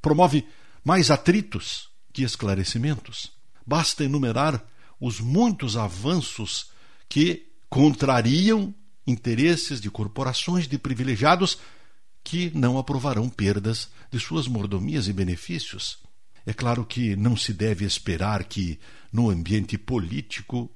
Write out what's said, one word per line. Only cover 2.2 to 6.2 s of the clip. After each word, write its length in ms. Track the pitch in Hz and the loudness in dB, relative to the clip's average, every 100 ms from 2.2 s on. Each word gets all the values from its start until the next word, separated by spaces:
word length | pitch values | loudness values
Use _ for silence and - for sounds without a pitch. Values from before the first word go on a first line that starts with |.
esclarecimentos. 1080 | 127 - 104 98 92 117 143 123 - - - - - - - | -2 0 0 2 0 0 0 -2 -6 -12 -12 -14 -18 -16 0
Basta 380 | 151 160 - | 2 2 0
enumerar 600 | 143 143 127 113 151 131 - - - - | 0 2 2 2 2 0 -6 -18 -18 -8
os 200 | 127 107 | -6 -4
muitos 580 | 113 160 240 185 131 113 | 0 4 4 2 -2 -2
avanços 960 | 104 90 123 180 | -2 -2 0 0